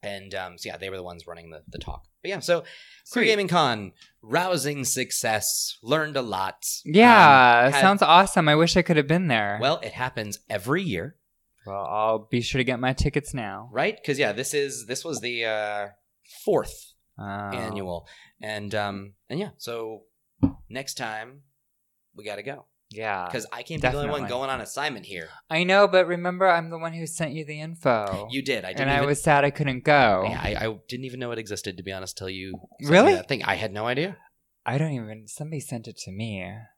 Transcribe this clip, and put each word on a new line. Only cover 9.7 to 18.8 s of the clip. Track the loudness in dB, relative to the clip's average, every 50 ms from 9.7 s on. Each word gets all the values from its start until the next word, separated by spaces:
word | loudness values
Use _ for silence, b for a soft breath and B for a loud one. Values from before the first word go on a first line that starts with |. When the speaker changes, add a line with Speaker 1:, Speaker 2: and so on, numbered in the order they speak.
| 0 -2 -4
Speaker 1:
it | -10
happens | -8 -6 -6 -6 -6 -8 -8 -8 -10 -14 _ _
every | -8 -6 -2 -2 -2 -2 -2
year. | -2 -4 -4 -6 -8 -12 _ _ _ _ _ _ _ _ _ _
Speaker 2:
Well, | -12 -10 -8 -8
I'll | -6 -2 0 0 0 0 0
be | -2 _ -4 -2
sure | -2 -2 -2 -2
to | -2
get | -2 -2 -2
my | -2 -4 0
tickets | 0 0 0 0 -2 -6 -4 -10
now. | -10 -10 -10 -10 -12 -14 -10 -6
Speaker 1:
Right? | -4 -2 -2 -4 -6
'Cause, | _ -6 -2 0
yeah, | 0 -2
this | -2 -4 -6 -4 -2
is, | -2 -2 -2 -6 -10 -10
this | -8 -10 -8 -6
was | -8 -8 -8
the, | -6 -8 -6 -4 -4
uh, | -4 -2 -4 -4 -4 -6 -8 -8 -10 _ _ _ _ _ _ _ _ -20 -8 -2
fourth | 0 0 0 0 -2 -10 -18 -20 -20 _ _ _ _ _ -16
Speaker 2:
Oh. | -12
Speaker 1:
annual. | -10 -10 -10 -10 -10 -8 -8 -8 -8 -8 -8 -8 -8 -10 -10 -12 b b b b b b b
And, | -12 -10 -10 -10 -10 -6 -6
um, | -4